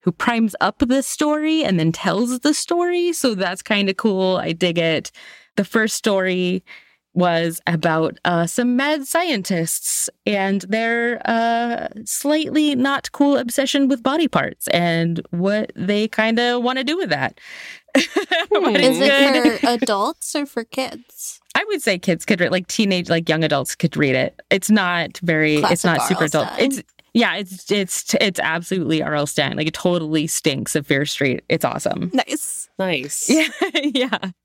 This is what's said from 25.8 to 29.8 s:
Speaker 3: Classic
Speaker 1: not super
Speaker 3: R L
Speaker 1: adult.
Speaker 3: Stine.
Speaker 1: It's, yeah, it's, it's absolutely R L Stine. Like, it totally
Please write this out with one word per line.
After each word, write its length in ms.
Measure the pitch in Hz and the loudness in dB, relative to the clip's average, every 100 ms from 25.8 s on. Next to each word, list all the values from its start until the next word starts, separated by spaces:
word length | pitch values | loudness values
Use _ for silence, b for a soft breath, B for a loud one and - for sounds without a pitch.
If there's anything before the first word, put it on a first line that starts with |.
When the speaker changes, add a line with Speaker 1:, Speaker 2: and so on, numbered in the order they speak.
Speaker 3:
Classic 20 | 185 | 2
Speaker 1:
not 160 | 156 - | 0 0
super 100 | 185 | 0
Speaker 3:
R 40 | |
L 40 | 156 | 2
Speaker 1:
adult. 200 | 156 113 | 0 -2
Speaker 3:
Stine. 160 | - 269 | 0 0
Speaker 1:
It's, 180 | 269 - _ _ | 0 -10 _ _
yeah, 220 | 226 214 170 | 2 2 0
it's, 760 | 185 185 - 202 190 - - 208 | -8 -12 -2 0 0 -6 -2 0
it's 200 | 208 175 | 0 -2
absolutely 600 | 151 165 175 190 151 156 | -2 -2 -2 -4 0 0
R 140 | 147 151 | 0 -2
L 100 | 147 | -2
Stine. 300 | - 139 - | -2 -2 -2
Like, 120 | 156 | -4
it 60 | |
totally 540 | - | 0